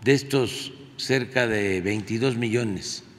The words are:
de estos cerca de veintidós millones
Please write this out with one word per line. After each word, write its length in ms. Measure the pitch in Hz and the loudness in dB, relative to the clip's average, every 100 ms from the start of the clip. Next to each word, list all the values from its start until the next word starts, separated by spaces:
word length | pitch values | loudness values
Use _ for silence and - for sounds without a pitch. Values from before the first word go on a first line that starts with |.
de 80 | 113 | 4
estos 600 | 139 - 135 120 - - - - - | 4 4 0 0 -4 -10 -14 -20 -12
cerca 520 | - 135 120 127 120 | 0 0 2 0 2
de 320 | 107 101 92 | 2 2 0
veintidós 560 | 90 107 98 113 131 117 | 0 -2 -2 0 0 0
millones 640 | 120 113 117 92 - - - | 0 0 0 -4 -6 -10 -14